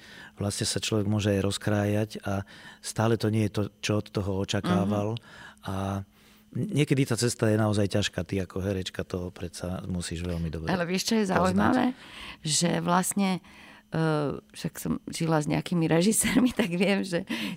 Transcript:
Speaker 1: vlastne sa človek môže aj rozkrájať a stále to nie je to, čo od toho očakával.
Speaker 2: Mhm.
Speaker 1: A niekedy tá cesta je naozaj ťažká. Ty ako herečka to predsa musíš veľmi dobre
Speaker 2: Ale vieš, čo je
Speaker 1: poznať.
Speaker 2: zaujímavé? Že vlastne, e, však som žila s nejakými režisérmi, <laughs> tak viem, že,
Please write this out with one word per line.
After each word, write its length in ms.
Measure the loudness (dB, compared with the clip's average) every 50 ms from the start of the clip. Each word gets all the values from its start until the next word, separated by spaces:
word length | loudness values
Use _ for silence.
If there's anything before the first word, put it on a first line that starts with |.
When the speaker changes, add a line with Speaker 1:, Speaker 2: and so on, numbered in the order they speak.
| -12 -20 -20 -20 -20 -16 -6 -4
Speaker 1:
vlastne 240 | -2 -2 0 -2
sa 160 | -2 0 0 -2
človek 320 | 0 0 0 2 2 2
môže 240 | 2 2 4 4 4
aj 60 | 4
rozkrájať 680 | 2 0 0 0 0 0 2 2 2 2 2 0 0 -2 -6 -8
a 240 | -4 -2 -2 -2 -4 -6 -12 -20 -20 -20 -20 -14
stále 400 | -12 -8 -2 0 2 2 2 2
to 80 | 2
nie 240 | 2 2 2 2 2
je 20 |
to, 100 | 0 -2 -4 -4 -6 -6
čo 100 | -2 0 0 0
od 80 | 0
toho 320 | -2 -4 -4 -2 -2 -2 -2
očakával. 800 | -2 -2 -2 -2 0 2 2 2 2 2 0 0 0 -2 -4 -6
Speaker 2:
Mhm. 20 | -10 -14 -20 -20 -20 -20 -20 -14 -10
Speaker 1:
A 80 | -6 -4 -4 -2 -2 -4 -4 -6 _ _ -20 -20 -20 -20 -20 -20 -10
niekedy 560 | -6 -6 -4 -2 0 0 2 2 2 2 2 0
tá 80 | 2
cesta 320 | 0 0 0 0 2 2 4
je 100 | 4 4
naozaj 320 | 4 2 2 2 0 2
ťažká. 320 | 2 0 0 0 -2 -4
Ty 220 | -4 -2 -2 -4 -4
ako 120 | -4 -6 -4
herečka 420 | -2 -2 -2 -2 -4 -6 -6 -8
to 300 | -8 -6 -4 -6 -6 -6
predsa 500 | -10 -10 -10 -10 -8 -8 -6 -6 -6 -6 -6 -4
musíš 340 | -4 -4 -4 -4 -6 -6
veľmi 240 | -4 -4 -4 -2 -4
dobre 220 | -4 -4 -4 -2 -2
Speaker 2:
Ale 160 | -2 -2 -2
vieš, 260 | -2 -2 -2 0 0
čo 40 | 2
je 100 | 2 2
Speaker 1:
poznať. 80 | 2 2
Speaker 2:
zaujímavé? 500 | 2 2 2 2 4 4 4 4 4 2 0 -2 -4 -12 -18 -16 -16 -14 -16 -14 -8 -4
Že 240 | -2 0 2 2 2 2 2
vlastne, 520 | 2 2 2 2 2 2 0 0 0 0 0 -2 -4 -10 -20 -20 -20 -20 -20 -20 -16 -6
e, 100 | -2 0 2 2 2 2 0 -2 -4 -6 -10
však 260 | -16 -16 -8 -8 -8 -8 -6
som 240 | -4 -4 -4 -4 -4 -8
žila 320 | -4 -2 0 2 2 2
s 80 | 2 2
nejakými 400 | 0 -2 0 0 0 2 2 4
režisérmi, 640 | 4 4 4 4 4 2 2 2 4 4 4 2 2
<laughs> 40 | 0
tak 100 | 0 0
viem, 320 | 2 2 2 2 2 0
že, 240 | 0 -2 -2 -4 -2 -4 -6 -4 -4 -6 -8